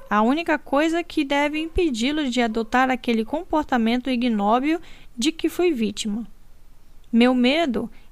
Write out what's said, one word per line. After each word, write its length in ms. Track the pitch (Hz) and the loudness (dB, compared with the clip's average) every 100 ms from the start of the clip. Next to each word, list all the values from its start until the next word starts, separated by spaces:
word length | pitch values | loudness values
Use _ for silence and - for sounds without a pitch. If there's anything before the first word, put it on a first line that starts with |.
| - | -2
a 120 | 208 | 2
única 380 | 226 302 339 302 | 4 2 0 -2
coisa 440 | - 277 320 330 | 0 2 2 0
que 200 | 339 320 | -2 -2
deve 340 | 277 285 294 302 | 0 2 0 -2
impedi-lo 720 | 320 381 339 220 254 311 269 | -4 0 0 0 0 0 0
de 120 | 240 | 0
adotar 500 | 233 226 214 247 262 | 0 0 0 2 2
aquele 340 | 254 - 226 220 | 0 0 0 0
comportamento 840 | 311 381 320 294 254 226 247 262 | -4 -2 -2 0 2 2 0 0
ignóbil 720 | 247 247 208 202 247 294 330 - - - 240 | 0 0 2 2 2 2 -2 -4 -18 -14 -4
de 140 | 277 | -2
que 180 | - 320 | 0 -4
foi 220 | - 359 | 0 0
vítima. 560 | 254 208 202 214 220 214 - - - - - - - - | 2 -2 -2 -4 -4 -8 -14 -20 -20 -20 -20 -20 -18 0
Meu 220 | 226 247 | 4 6
medo 560 | 254 247 311 320 220 233 - - | 6 4 2 0 -2 -6 -10 -6